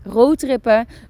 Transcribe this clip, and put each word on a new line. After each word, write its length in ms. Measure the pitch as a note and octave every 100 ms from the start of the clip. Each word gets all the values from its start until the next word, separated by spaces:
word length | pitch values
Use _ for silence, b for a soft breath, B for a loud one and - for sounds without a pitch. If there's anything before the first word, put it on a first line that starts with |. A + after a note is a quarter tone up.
roadtrippen 840 | - G3+ C4 D#4 C4+ B3 A#3+ A3 A#3 B